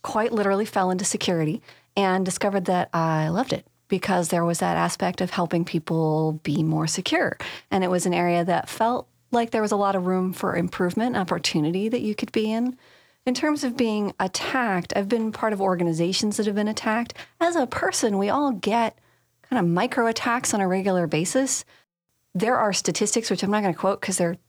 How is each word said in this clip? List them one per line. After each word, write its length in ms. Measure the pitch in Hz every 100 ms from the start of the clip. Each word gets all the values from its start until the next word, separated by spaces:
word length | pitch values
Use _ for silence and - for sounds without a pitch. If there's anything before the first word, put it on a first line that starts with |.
quite 320 | - 214 226
literally 320 | 220 196 196
fell 260 | 214 202 185
into 140 | 185
security, 560 | 202 208 - 170 151 180 - - _
and 300 | - 190 185
discovered 400 | 190 - 208 196
that 240 | 175 180 -
I 360 | 170 165 156 156
loved 240 | 180 262
it 120 | - - _ _
because 420 | 190 - 180 170
there 160 | 175
was 140 | 170 170
that 180 | 180 165
aspect 440 | 170 - 180 -
of 100 | 180
helping 340 | - 170 170
people 720 | 170 170 - 165 156 156 160 156
be 200 | - 143
more 240 | 160 156 156
secure. 500 | 190 - 320 269 - - - _
And 140 | 196
it 60 | 185
was 160 | 180
an 80 | 180
area 300 | 175 175 175
that 240 | 170 170 -
felt 380 | - 226 - - _ _
like 200 | 240 233
there 100 | 226
was 100 | 208
a 60 | 208
lot 180 | 202
of 100 | 196
room 280 | 180 185 185
for 220 | 180 190
improvement, 600 | 175 180 - 180 196 247
opportunity 760 | 220 185 175 - 165 151 185 220
that 120 | 240
you 140 | 214
could 160 | 208 214
be 200 | 220 214
in. 260 | 220 247 254 - - _ _
In 80 | -
terms 300 | 254 302 294
of 140 | 262 240
being 360 | 233 214 202 -
attacked, 760 | 190 - - 269 233 180 170
I've 140 | - 202
been 220 | 233 220
part 220 | 214 220
of 80 | 202
organizations 760 | 196 175 175 160 170 190 208 202
that 80 | 214
have 80 |
been 120 | 202 208
attacked. 460 | 220 226 220 233 - - _
As 160 | 339
a 120 | 339 247
person, 500 | - 381 - 240 196
we 120 | 202
all 220 | 269 285
get 460 | 208 202 233 226 - _ _ _ _ _
kind 100 | 254
of 100 | 175
micro 380 | 175 247 254 226
attacks 460 | 226 247 240 254
on 60 | 208
a 60 | 190
regular 400 | 185 196 185 165
basis. 560 | 156 185 262 262 - - _ _ _ _ _ _
There 240 | 185 220 247
are 140 | 214
statistics, 560 | 185 - 165 208 233 220
which 140 | 185
I'm 80 | 196
not 100 | 214
gonna 120 | 202
quote 280 | 160 196 196
'cause 160 | - 185
they're 200 | 170 180